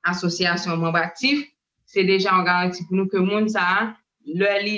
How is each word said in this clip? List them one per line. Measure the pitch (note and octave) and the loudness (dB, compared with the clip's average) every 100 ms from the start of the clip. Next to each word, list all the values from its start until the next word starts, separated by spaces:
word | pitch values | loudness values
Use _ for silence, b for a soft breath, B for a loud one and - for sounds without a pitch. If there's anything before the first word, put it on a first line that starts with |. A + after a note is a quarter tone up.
| F3 | -4
asosyasyon | F3+ F3+ E3+ F3+ F3 F3 E3 | -2 -4 -2 -2 -2 -2 -2
manm | E3 E3+ | 0 0
aktif, | E3+ - C4 D4 C#4+ _ _ _ _ | -2 -2 0 0 -4 _ _ _ _
se | G3 F#3 | 0 2
deja | F#3+ F#3+ F#3 | 2 4 2
yon | F3 | 2
garanti | F3+ F3+ F3+ - | 2 0 -4 -2
pou | F#3 | 0
nou | F#3+ | 0
ke | G3 | 0
moun | F#3 G#3 G#3+ | 2 2 0
sa, | G#3+ F3+ F#3+ A3 - _ _ C#3+ | 0 0 0 -2 -8 _ _ -8
lè | F3 G3 G3+ | 0 0 0
li | G#3 | -2